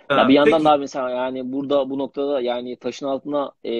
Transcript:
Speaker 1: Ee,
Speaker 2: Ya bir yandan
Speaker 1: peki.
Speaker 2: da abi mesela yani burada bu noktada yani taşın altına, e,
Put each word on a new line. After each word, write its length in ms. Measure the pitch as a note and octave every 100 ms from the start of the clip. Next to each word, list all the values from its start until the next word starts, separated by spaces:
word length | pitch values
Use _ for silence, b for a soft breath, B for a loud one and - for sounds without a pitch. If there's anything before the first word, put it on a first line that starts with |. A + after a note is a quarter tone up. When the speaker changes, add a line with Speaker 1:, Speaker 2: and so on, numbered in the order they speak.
| -
Speaker 1:
Ee, 40 |
Speaker 2:
Ya 140 | C#3 A#2+
bir 60 |
yandan 180 | C#3 D3
Speaker 1:
peki. 120 | D#3+
Speaker 2:
da 60 | D#3
abi 80 | D3
mesela 300 | C#3 D3 B2+
yani 420 | B2 C3 C3 B2+
burada 380 | C3+ C3+ C#3+ C3+
bu 80 | C3+
noktada 420 | C3+ - C#3 C#3+
yani 360 | A#2+ A#2+ B2 B2
taşın 300 | B2+ A#2+ C#3+
altına, 460 | C3+ C#3+ D3 C#3 -
e, 60 | - A#2